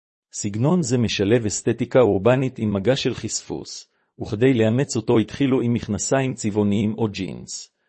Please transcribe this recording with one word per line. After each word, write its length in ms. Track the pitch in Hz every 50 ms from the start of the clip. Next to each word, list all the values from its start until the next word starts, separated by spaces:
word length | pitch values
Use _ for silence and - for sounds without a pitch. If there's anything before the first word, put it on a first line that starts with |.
| _ _ _ _ _ _ -
סגנון 480 | - - 104 98 110 120 147 180 180
זה 160 | 147 110 127
משלב 480 | 123 113 101 - - 98 98 120 127 113
אסתטיקה 540 | 101 - - - 123 113 - 123 - - 131
אורבנית 600 | 123 104 - 98 95 120 127 135 131 131 - -
עם 140 | 113 107 104
מגע 220 | 98 92 113 135
של 180 | - - 131 104
חספוס, 760 | - - 104 - - - - 80 71 - - - - - _ _ _ _ _ _ -
וכדי 320 | - - 107 104 123 135 131
לאמץ 420 | 110 110 110 117 127 143 - -
אותו 220 | 117 107 - 120
התחילו 440 | 113 107 - - - 139 127 127 131
עם 120 | 123 120 120
מכנסיים 600 | 110 - - 104 - - - 139 135 135 131 120
צבעוניים 600 | - - 107 98 107 104 101 101 101 98 107 104
או 100 | - 117 104
ג'ינס, 600 | 92 95 95 - 60 60 62 - - - - - _ _ _